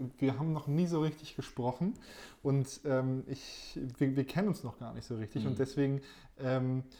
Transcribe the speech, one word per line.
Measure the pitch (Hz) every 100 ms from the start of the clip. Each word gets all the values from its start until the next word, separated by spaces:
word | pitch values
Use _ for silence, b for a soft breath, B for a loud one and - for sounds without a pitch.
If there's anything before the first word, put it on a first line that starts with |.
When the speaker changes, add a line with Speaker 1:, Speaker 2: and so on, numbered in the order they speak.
| 131 -
Speaker 1:
wir | 135 120
haben | 160
noch | 156 139
nie | 147 180
so | 165
richtig | 156 156 - -
gesprochen | - - 123 123 180 254 B B B B
und, | 143 139 127 - 151
ähm, | 131 131 131 127
ich, | 135 - - - 139 135 123
wir, | 135 135
wir |
kennen | 139 170 208
uns | 165
noch | 120 -
gar | 117
nicht | 117 -
so | 117
richtig | 107 - 139
Speaker 2:
Mhm. |
Speaker 1:
und | 120
deswegen, | 131 - 139 139 B B B -
ähm, | 135 131 131 127 131 B